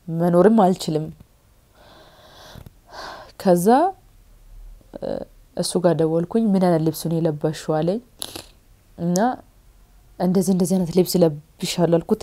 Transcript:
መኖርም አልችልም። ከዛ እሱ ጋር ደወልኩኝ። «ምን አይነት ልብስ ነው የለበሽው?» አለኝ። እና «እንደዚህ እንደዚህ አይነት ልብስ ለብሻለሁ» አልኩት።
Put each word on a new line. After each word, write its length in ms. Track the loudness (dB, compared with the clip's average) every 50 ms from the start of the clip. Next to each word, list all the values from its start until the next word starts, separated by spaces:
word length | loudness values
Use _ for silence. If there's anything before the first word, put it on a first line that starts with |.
| _ -8 -4
መኖርም 440 | -2 0 2 4 6 6 6 6 4
አልችልም። 460 | 4 4 2 0 -4 -4 -4 -4 -4 -8 -14 -18 -20 _ _ _ _ _ _ _ _ _ _ _ -20 -20 -20 -20 -20 -20 -20 -20 -20 -20 -20 -20 -20 -20 -20 -20 -20 -20 _ _ _ -20 -20 -18 -16 -16 -16 -18 -20 -20 -12 -2
ከዛ 280 | 2 4 4 4 4 4 4 4 4 2 -2 -6 -16 -20 -20 -20 -20 -20 -20 -20 -20 -20 -20 -20 -20 -20 -20 -20 -20 _ -14 -10 -8 -8 -8 -8 -10 -12 _ -20 -20 _ -8
እሱ 160 | -6 -4 -2 -2 0
ጋር 140 | 2 2 2
ደወልኩኝ። 480 | 2 0 0 0 -2 -2 -2 -2 0 0
«ምን 180 | 2 2 2 2
አይነት 180 | 2 2 2
ልብስ 200 | 2 0 -2 -4 -4
ነው 120 | -4 -2
የለበሽው?» 580 | -2 -2 -2 -2 -2 -4 -4 -4 -4 -4 -4 -2
አለኝ። 260 | -2 0 -2 -2 -4 -6 _ _ -16 -14 -14 -14 -18 -18 -20 -20 _ _ _ -20 _ _ _ _
እና 200 | -6 -4 -2 0 0 0 0 -2 -6 -12 _ _ _ _ _ _ _ _ _ _ _ _ _ -8 -4
«እንደዚህ 320 | -2 0 0 0 0 0
እንደዚህ 220 | 0 0 0 0 0
አይነት 180 | -2 -2 0
ልብስ 220 | 0 0 0 2 2
ለብሻለሁ» 800 | 2 2 2 0 -2 -14 _ _ -10 -8 -6 -2 0 0 2 2
አልኩት። 260 | 2 0 0 -4 -4